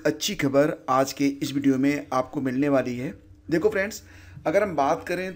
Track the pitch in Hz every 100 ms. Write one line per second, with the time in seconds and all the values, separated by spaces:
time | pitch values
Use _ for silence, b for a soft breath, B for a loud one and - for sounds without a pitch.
0 | 151 151 - 196 139 135 151 - - 131
1 | 135 - 139 139 131 135 139 131 139 143
2 | 143 131 127 151 135 127 143 135 123 123
3 | 135 - - - - 165 208 202 202 220
4 | B B B B - 175 208 151 139 165
5 | - 175 185